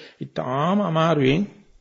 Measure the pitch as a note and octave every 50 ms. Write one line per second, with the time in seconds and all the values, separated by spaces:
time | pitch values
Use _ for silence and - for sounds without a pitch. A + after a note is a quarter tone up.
0 | - - - - D3 C#3 - - D#3 C3 B2+ C3+ D3 E3+ F#3+ G#3 G#3 F3 D#3+ D#3+
1 | D#3+ E3 E3 D3 C3+ C3 C#3 F3+ G#3 - - - - _ - -